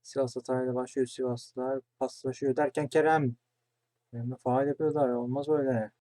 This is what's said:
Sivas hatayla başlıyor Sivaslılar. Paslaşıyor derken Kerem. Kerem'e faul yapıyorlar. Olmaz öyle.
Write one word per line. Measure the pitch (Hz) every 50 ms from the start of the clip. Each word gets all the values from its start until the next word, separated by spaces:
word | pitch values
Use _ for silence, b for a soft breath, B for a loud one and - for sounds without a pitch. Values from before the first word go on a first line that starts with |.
Sivas | _ - - 139 135 123 -
hatayla | 127 - - 131 127 127 127 123
başlıyor | 127 127 123 - 139 131
Sivaslılar. | 120 - - 127 123 123 120 - - _ 131 127 131 135 135 _ _ _ _
Paslaşıyor | 135 123 - - - 135 127 - 143 139 127
derken | 151 147 139 - 156 147 127
Kerem. | - 156 151 156 156 156 143 123 120 _ _ _ _ _ _ _ _ _ _ _ _ _ _ _
Kerem'e | - 120 120 123 127
faul | - _ 127 123 131 139
yapıyorlar. | 143 143 - 156 151 151 151 139 123
Olmaz | 123 120 120 123 127 139 139 147
öyle. | 156 147 139 135 127 113 107 107 _ _